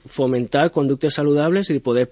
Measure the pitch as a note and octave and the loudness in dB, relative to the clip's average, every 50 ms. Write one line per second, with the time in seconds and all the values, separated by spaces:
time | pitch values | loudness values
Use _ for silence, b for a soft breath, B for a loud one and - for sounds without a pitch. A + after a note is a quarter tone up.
0 | _ - - - C3+ B2+ B2+ B2 B2 A#2 - C#3+ D#3 E3+ - D#3 C#3+ C3+ C#3 C3+ | _ -14 -4 -2 -2 0 0 -2 -2 -2 0 0 0 2 0 0 0 0 0 0
1 | - D3+ - - D3 D3 C#3+ D3 D3 E3 F3+ G3 G3+ - D#3 C3+ - B2+ A#2+ B2 | -2 -4 -2 -2 0 2 2 2 2 0 0 -2 -2 -2 -4 -2 -2 0 0 0
2 | B2 A#2+ | 0 -2